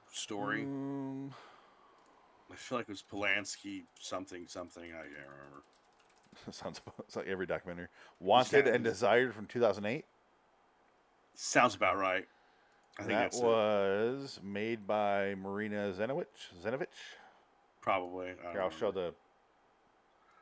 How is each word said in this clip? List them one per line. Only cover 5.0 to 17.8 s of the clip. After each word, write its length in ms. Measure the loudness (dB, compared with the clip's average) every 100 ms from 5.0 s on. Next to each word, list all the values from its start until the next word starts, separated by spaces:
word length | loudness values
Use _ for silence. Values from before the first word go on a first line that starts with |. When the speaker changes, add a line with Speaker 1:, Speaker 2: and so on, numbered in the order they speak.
Speaker 1:
can't 80 | -12
remember. 500 | -14 -16 -16 -18 -20 -20 _ _ _
Speaker 2:
<laughs> 560 | _ _ _ -18 -14
Sounds 280 | -10 -10 -10
about, 160 | -14 -16 -10
it's 80 | -8
like 120 | -4
every 180 | -4 -2
documentary. 420 | -2 -4 -10 -12 -16 -20 -4
Wanted 460 | 6 8 8 6 6
Speaker 1:
Yeah, 80 |
Speaker 2:
and 120 | 4 2
Speaker 1:
it 40 |
is. 60 | 2
Speaker 2:
Desired 380 | 6 6 6
from 120 | 0 -6
two 160 | 2
thousand 240 | 2 2 -2
eight? 180 | -4 -8 _ _ _ _ _ _ _ _ _ _ _ _
Speaker 1:
Sounds 420 | -8 2 6 6 6
about 220 | 2 4
right. 300 | 2 2 -2 _ _ _ _ _ _ -8
I 40 |
think 60 | -2
Speaker 2:
That 60 | 2 2
Speaker 1:
that's 80 | 2
it. 40 | 4
Speaker 2:
was 920 | 6 4 4 4 2 0 -2 -6 -12
made 420 | -8 -6 -4 -4 0
by 500 | 0 2 2 0 -2
Marina 580 | -4 -4 -4 -2 -2 -2
Zenovich. 280 | -2 -2 -6 -10 -20 -8
Zenovich? 260 | -4 -4 -6 -10 -18 -18 -20 -20 _ _ _ _